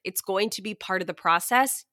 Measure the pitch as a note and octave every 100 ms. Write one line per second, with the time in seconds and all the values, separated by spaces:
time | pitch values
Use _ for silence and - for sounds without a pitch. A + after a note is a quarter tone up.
0 | - - - F#3+ G#3+ - G#3 G#3 - F#3
1 | F3+ E3+ E3+ E3+ - B3 C4+ - -